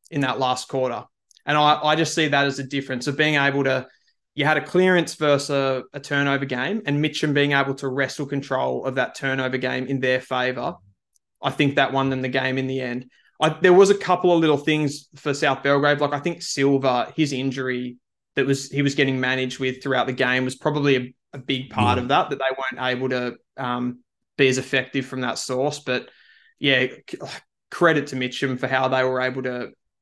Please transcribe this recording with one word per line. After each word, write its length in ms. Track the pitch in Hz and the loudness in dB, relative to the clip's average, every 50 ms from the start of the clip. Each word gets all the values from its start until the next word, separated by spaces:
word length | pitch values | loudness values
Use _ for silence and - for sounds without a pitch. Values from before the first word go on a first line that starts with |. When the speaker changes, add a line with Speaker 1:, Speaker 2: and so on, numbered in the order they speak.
| _ - | _ -8
Speaker 1:
in 120 | - 143 | -6 -4
that 160 | 135 127 113 123 | -2 -2 -2 0
last 300 | 131 127 127 - - - | 0 0 0 -2 -4 -6
quarter. 360 | - 131 127 123 117 107 117 - _ _ _ _ _ _ - | -4 -2 -2 -2 -4 -6 -10 -14 _ _ _ _ _ _ -2
And 140 | 143 151 151 | 0 2 4
I, 220 | 151 147 147 131 | 4 4 4 4
I 120 | 151 151 156 | 2 2 2
just 200 | 160 160 151 - | 2 0 0 0
see 140 | 165 156 143 | 0 0 2
that 180 | 143 139 139 | 2 2 2
as 120 | 139 135 139 | 0 -2 -4
a 60 | 135 | -6
difference 420 | 131 143 139 135 - 131 123 - | -6 -6 -6 -4 -6 -6 -6 -4
of 120 | 147 135 151 | -4 0 0
being 160 | 151 156 151 | 0 2 2
able 300 | 143 139 139 135 143 135 | 2 2 2 2 2 2
to, 220 | 131 131 131 - - _ _ _ _ _ _ _ _ _ | 0 0 -2 -2 -6 _ _ _ _ _ _ _ _ _
you 120 | 143 139 | -2 0
had 100 | 151 151 | 2 2
a 80 | 147 147 | 0 0
clearance 500 | - - 180 185 185 185 175 160 - - | 0 2 4 4 6 4 4 2 0 -2
versus 360 | - 156 147 143 139 143 - | 0 2 2 2 2 2 0
a, 320 | 143 139 135 135 131 127 120 - | -2 0 0 0 -2 -4 -6 -10
a 80 | - 143 | -14 -12
turnover 440 | - - 147 143 143 143 139 139 139 | -6 -2 0 0 2 2 0 0 -2
game, 380 | 139 131 123 131 160 208 220 - | -2 -4 -4 -2 -2 -4 -4 -2
and 180 | 147 143 147 | -2 0 0
Mitcham 320 | 151 147 147 - 156 151 139 | 0 -2 -2 -2 -2 0 2
being 180 | 143 143 143 | 2 2 4
able 220 | 143 139 135 135 135 | 2 2 2 0 -2
to 120 | - 139 135 | -4 -6 -4
wrestle 380 | 127 139 135 135 - - 143 | -2 -2 -4 -4 -4 -8 -8
control 580 | 139 143 139 139 - 131 131 131 131 127 123 - | -6 -6 -6 -4 -4 -2 -2 -2 -2 -2 -4 -4
of 80 | 135 127 | -4 -2
that 200 | 131 123 - - | -2 -2 -2 -4
turnover 420 | - 143 135 135 135 131 127 127 | -6 -4 -2 -2 -2 -2 -2 -2
game 300 | 127 131 127 127 127 127 | -2 -2 -2 -2 -4 -4
in 140 | 139 139 131 | -4 -2 0
their 200 | 131 131 127 131 | 2 2 0 0
favour. 540 | - - 127 127 127 127 127 120 131 160 175 - _ _ _ _ _ _ _ _ _ _ _ - | 0 -2 -2 -2 -2 -2 -2 -4 -6 -8 -8 -10 _ _ _ _ _ _ _ _ _ _ _ -6
I 100 | - 139 | -4 -2
think 260 | 135 - 147 135 139 | 0 2 0 2 2
that 160 | 143 135 - | 2 2 2
won 180 | 135 135 135 135 | 2 0 0 0
them 100 | 131 131 | -2 -2
the 80 | 131 127 | -4 -2
game 300 | 127 131 131 131 131 135 | -2 -2 -2 -2 -2 -2
in 80 | 131 | -4
the 140 | 131 131 131 | -4 -4 -4
end. 260 | 127 123 120 127 - - _ _ _ _ _ - | -4 -6 -6 -8 -10 -14 _ _ _ _ _ -2
I, 100 | 151 156 | 0 0
there 220 | 156 - 185 180 | 2 4 4 6
was 160 | 175 190 196 190 | 8 8 8 8
a 80 | 196 | 6
couple 360 | 196 - - 180 180 185 180 | 2 0 -2 0 2 4 4
of 80 | 175 165 | 4 4
little 160 | 165 156 147 | 4 4 2
things 520 | 139 143 156 151 151 151 135 143 - - _ - | 2 2 0 0 2 0 -2 -4 -6 -14 _ -16
for 180 | - - 151 | -6 -4 -4
South 300 | 139 143 156 139 131 - | -2 0 0 0 0 2
Belgrave. 380 | - 143 143 139 147 147 147 143 | 2 2 2 4 4 2 2 2
Like, 120 | 147 139 | 0 -2
I 60 | 147 139 | -2 -2
think 240 | 139 175 170 - | -4 -4 -6 -6
Silva, 720 | - - - 139 135 143 139 131 135 131 123 123 113 - - | -8 -8 -2 0 2 2 2 2 2 2 0 0 -2 -2 -2
his 160 | 156 156 139 | -2 -2 0
injury 640 | 135 127 135 135 123 135 131 127 123 123 127 123 123 - _ _ _ _ _ _ - | -2 -2 -4 -4 -4 -4 -4 -4 -4 -4 -6 -8 -12 -14 _ _ _ _ _ _ -2
that 100 | 147 127 | 0 0
was, 240 | 139 135 135 - - | 2 0 -2 -2 -4
he 140 | - 143 | -2 0
was 140 | 139 139 139 | 0 2 2
getting 220 | 147 139 135 131 127 | 2 2 2 2 0
managed 420 | 127 127 131 131 131 127 123 - | 0 -2 -2 -2 -2 -4 -4 -4
with 200 | 131 131 127 131 | -4 -4 -4 -4
throughout 260 | - 135 131 127 - 131 | -4 -2 0 0 0 0
the 40 | |
game 320 | 127 123 127 123 127 127 127 | 0 0 2 2 2 2 0
was 120 | 127 127 | -2 -4
probably 400 | - - 151 147 147 143 143 131 | -2 -2 -2 0 2 2 2 2
a, 180 | 123 123 127 - _ _ _ - | 2 0 -4 -12 _ _ _ -18
a 40 | 139 | -10
big 320 | - - 135 127 131 - | -6 -4 -4 -4 -6 -6
part 260 | - 127 120 120 120 | -2 0 2 2 2
Speaker 2:
Yeah. 60 | 123 | 2
Speaker 1:
of 60 | 123 127 | 2 2
that, 220 | 143 175 - - | 2 2 2 0
that 100 | 139 135 | -2 -4
they 40 | 135 131 131 135 | -2 -4 -4 -4
weren't 340 | 135 127 127 127 127 127 127 | -6 -6 -6 -4 -2 -2 -2
able 140 | 123 131 127 | -2 -2 -2
to, 260 | 127 123 123 120 117 - _ _ _ | -2 -2 -4 -4 -8 -10 _ _ _
um, 440 | 139 131 123 123 123 123 123 123 - _ _ _ _ _ _ _ | -8 -6 -4 -4 -2 -4 -4 -6 -8 _ _ _ _ _ _ _
be 120 | - 139 131 | 2 4 4
as 100 | 123 131 | 4 2
effective 480 | 123 - 139 131 123 - - 139 127 | -2 -2 -2 -2 -2 -2 -4 -6 -6
from 140 | - 131 131 | -6 -6 -6
that 180 | 127 120 120 - | -6 -6 -6 -6
source. 400 | - - 127 127 135 147 143 - | -6 -4 -2 -2 -2 -2 -4 -6
But, 300 | - 127 127 123 - - - _ _ _ _ _ _ _ _ - | -4 -4 -4 -4 -6 -10 -18 _ _ _ _ _ _ _ _ -2
yeah, 300 | 147 139 135 123 127 127 - - - - | 0 2 2 2 2 0 -4 -8 -16 -14
c-, 100 | - - - - - - - _ _ _ _ - | -12 -12 -12 -12 -14 -14 -18 _ _ _ _ -10
credit 380 | - - 175 165 156 147 143 147 | -2 2 4 4 4 4 0 -2
to 80 | 135 | -4
Mitcham 420 | 127 127 123 - - 151 135 127 127 | -4 -4 -4 -4 -4 -4 -4 -2 -4
for 80 | 135 | -4
how 220 | 120 135 131 131 127 | -2 0 0 0 2
they 160 | 131 131 131 | 2 2 0
were 160 | 127 131 127 | 0 0 -2
able 240 | 127 127 127 131 131 | -2 -4 -4 -4 -6
to 260 | 127 123 123 113 - - _ _ _ _ _ | -6 -6 -6 -8 -12 -14 _ _ _ _ _